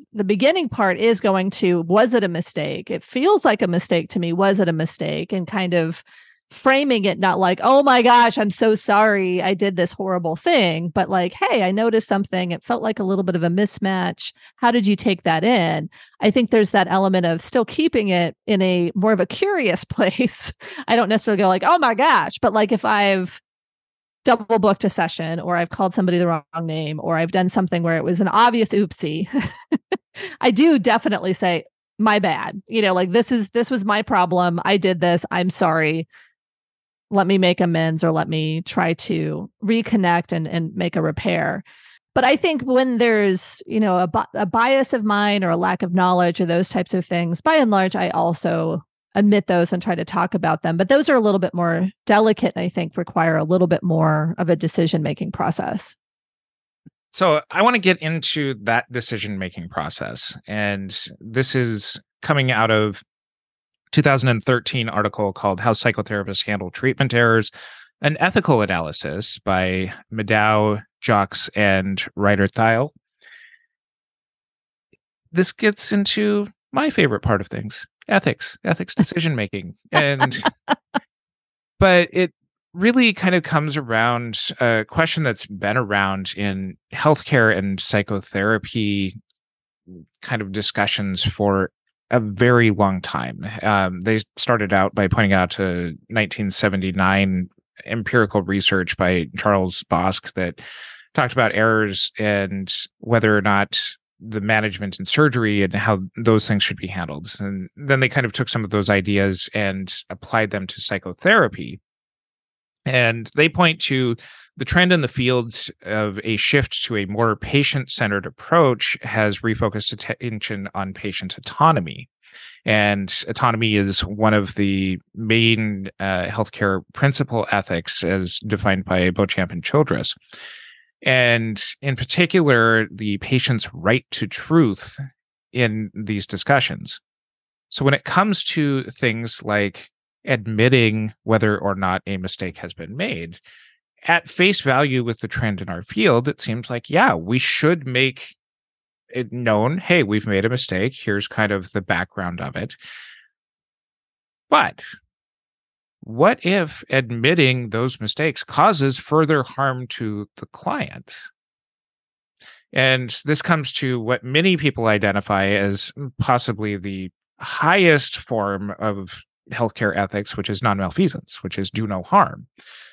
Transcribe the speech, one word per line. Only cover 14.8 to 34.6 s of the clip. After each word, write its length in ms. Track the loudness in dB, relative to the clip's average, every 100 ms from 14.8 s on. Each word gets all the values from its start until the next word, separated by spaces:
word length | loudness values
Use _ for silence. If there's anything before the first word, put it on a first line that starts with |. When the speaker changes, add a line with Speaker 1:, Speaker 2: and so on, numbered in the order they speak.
| 2
Speaker 1:
you 80 |
take 280 | 2 0 0
that 220 | 0 0
in?" 440 | 2 2 2 -2 -6 -14 -20 -2
I 100 | 2
think 200 | 2 4
there's 220 | 4 4
that 160 | 2 2
element 360 | 2 2 2
of 160 | 2 0
still 240 | -2 -2
keeping 440 | -2 0 0 2 2
it 280 | 2 0 -4 -2
in 140 | 2
a 320 | 2 2 0
more 180 | 0 2
of 80 | 2
a 60 | 0
curious 560 | -2 0 0 0 -2
<laughs> 0 |
place. 680 | -4 -2 0 0 -2 -2 -8 -8 -16 -10 0
I 60 | 0
don't 120 | 2
necessarily 320 | 0 0 2
go 80 | 2
like, 160 | 2
"Oh 140 | 2 4
my 160 | 2
gosh," 400 | 2 4 4 0 0
but, 100 | 0
like, 180 | 2 0
if 140 | 0
I've 560 | 0 2 2 2 -2 -10 _ _ _ _ _ _ _ _
double 340 | 2 2 2 2
booked 260 | 4 2
a 60 | 0
session 500 | 0 -4 -4 -6 -4
or 160 | -2 -2
I've 140 | -2
called 240 | -2 -2
somebody 240 | 0 2 2
the 100 | 2
wrong 160 | 0 -4 -8
name 380 | -6 -6 -6 -6
or 140 | -2 0
I've 160 | 0
done 160 | 0 2
something 340 | 0 0 0
where 140 | 0 0
it 80 |
was 160 | 0 0
an 80 | 2
obvious 400 | 4 4 4 0
oopsie, 580 | 0 -2 -4 -6 -4 -4 -4 -4 -8 -4 -4 -4
<laughs> 500 | -8 _ -16 -16 -2
I 100 | 0
do 280 | 4 4 4
definitely 540 | 4 2 0 -2 -2
say, 320 | -2 0 -2 -6 _ _ -2
"My 200 | 2 2
bad. 420 | 2 -2 -4 -10 -6
You 140 | 0
know, 100 | 2
like, 200 | 2 2
"This 200 | 2 2
is, 160 | 0 0
this 200 | -2 0
was 160 | -2 0
my 160 | 0
problem. 580 | 2 2 2 2 2 0